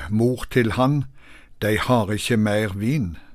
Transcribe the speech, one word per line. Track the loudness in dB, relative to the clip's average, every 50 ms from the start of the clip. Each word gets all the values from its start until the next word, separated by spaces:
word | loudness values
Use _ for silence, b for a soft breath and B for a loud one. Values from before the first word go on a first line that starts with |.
| -4 -2
mor | 0 2 2 2 0 -2 -4 -2
til | 0 2 2 2
han, | 2 2 2 2 2 0 -2 B B B B B B B B B B -4
"De | -2 0 0 0
har | 2 2 2 2 2 0
ikke | -2 -2 0 0 2
mer | 2 2 2 2 0 0 -2 -4
vin." | -4 -2 -2 0 -2 -2 -4 -6 -10 -14 -20